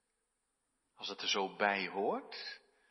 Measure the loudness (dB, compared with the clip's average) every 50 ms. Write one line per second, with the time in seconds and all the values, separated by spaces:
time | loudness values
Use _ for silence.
0 | _ _ _ _ _ _ _ _ _ _ _ _ _ _ _ _ _ _ _ -10
1 | -8 -8 -6 -4 -2 0 2 2 2 0 2 4 4 4 4 4 0 -2 0 0
2 | 2 2 0 0 -4 -8 -12 -10 -10 -10 -12 -14 _ _ _ _ _ _